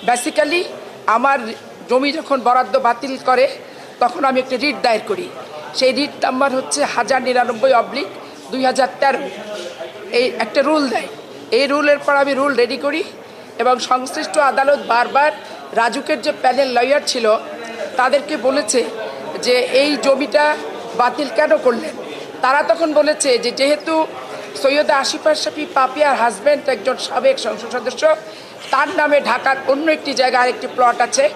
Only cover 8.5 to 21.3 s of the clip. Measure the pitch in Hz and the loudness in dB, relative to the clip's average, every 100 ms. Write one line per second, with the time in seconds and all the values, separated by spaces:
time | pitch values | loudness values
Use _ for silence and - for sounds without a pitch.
8.5 | 262 262 240 262 - 277 247 190 - 214 | -2 0 2 0 2 0 2 -4 -10 -12
9.5 | 202 175 - 170 - - 233 247 226 220 | -10 -10 -10 -12 -12 -4 0 0 0 -2
10.5 | 285 269 311 277 330 - - - - - | 2 2 2 0 -2 -6 -12 -16 -18 -2
11.5 | 226 277 285 294 285 294 285 277 262 285 | 0 2 2 4 2 4 2 2 2 2
12.5 | 247 220 247 277 302 - - - - - | 2 0 0 -2 -2 -6 -10 -18 -20 -18
13.5 | - 233 254 - 254 254 311 302 320 277 | -2 0 2 2 0 0 -6 -2 2 4
14.5 | 254 269 285 196 233 240 269 294 302 - | 4 4 2 2 2 4 4 2 0 -14
15.5 | - - 208 226 233 - 302 294 294 269 | -16 -6 0 0 0 -2 -2 -2 0 2
16.5 | 247 269 240 254 285 294 254 226 220 - | 4 2 2 4 2 0 0 2 2 0
17.5 | - - - 196 - 254 277 - 302 247 | -12 -12 -10 -6 0 2 2 0 -2 0
18.5 | 269 294 254 - - - - - - 233 | 0 0 0 0 -6 -10 -10 -10 -6 0
19.5 | 247 247 254 285 285 277 262 294 302 294 | 2 2 2 2 2 2 2 2 2 2
20.5 | 302 - - - 226 247 240 285 | 0 -6 -10 -10 0 0 0 -4